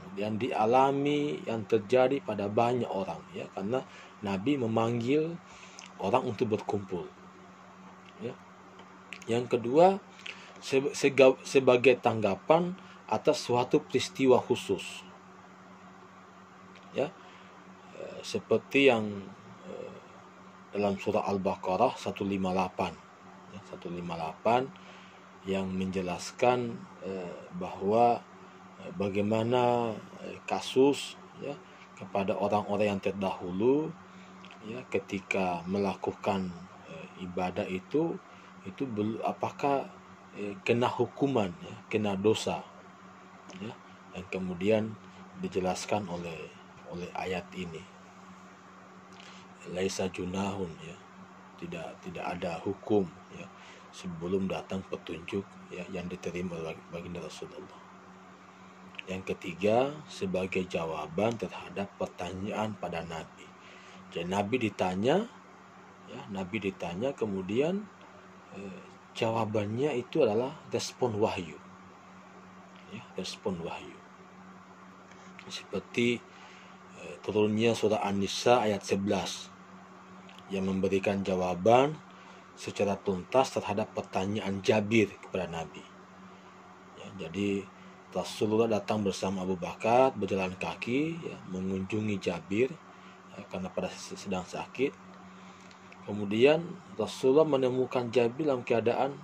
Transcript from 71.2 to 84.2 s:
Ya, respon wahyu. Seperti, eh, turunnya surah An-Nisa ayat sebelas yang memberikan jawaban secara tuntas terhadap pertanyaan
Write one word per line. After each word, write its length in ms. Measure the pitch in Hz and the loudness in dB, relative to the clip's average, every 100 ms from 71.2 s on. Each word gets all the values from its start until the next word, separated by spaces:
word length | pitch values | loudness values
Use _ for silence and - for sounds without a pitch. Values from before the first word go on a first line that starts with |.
| 107 95 82 - - - - - - - - - - - - - - | 0 0 -8 -12 -18 -20 -20 -20 -20 -20 -20 -20 -20 -20 -20 -20 -16
Ya, 120 | 113 - - | -16 -12 -10
respon 480 | 92 - 107 90 | -10 -6 -4 -4
wahyu. 320 | 82 - - - - - - - - - - 190 190 - - - - - - | -6 -8 -10 -16 -20 -20 -20 -20 -20 -20 -20 -20 -20 -20 -20 -20 -20 -18 -14
Seperti, 720 | - - 98 - - 120 120 - - - - - - - - | -14 -8 -8 -4 2 4 2 -4 -18 -20 -20 -20 -20 -20 -16
eh, 160 | - - | -14 -8
turunnya 480 | - 101 107 107 117 | -2 2 4 4 4
surah 320 | 110 107 104 | 4 4 2
An-Nisa 640 | 101 98 98 - 120 123 107 | 2 0 0 2 4 6 4
ayat 180 | 196 | 0
sebelas 720 | - 98 98 196 - - - - - - - - - - - - - | 0 0 2 0 -2 -6 -12 -18 -20 -20 -20 -20 -20 -20 -20 -20 -6
yang 200 | 95 95 | -2 0
memberikan 560 | 95 95 98 101 98 98 | 2 2 2 2 0 2
jawaban 720 | 92 90 87 98 123 143 156 - - - - - | 0 0 2 6 6 6 0 -12 -20 -20 -20 -20
secara 440 | - - - 101 98 | -12 -8 -2 0 0
tuntas 520 | - 92 90 131 135 | -2 -4 2 2 2
terhadap 420 | 110 - 101 107 - | 0 -2 -2 -2 -4
pertanyaan 640 | 98 101 | -6 -4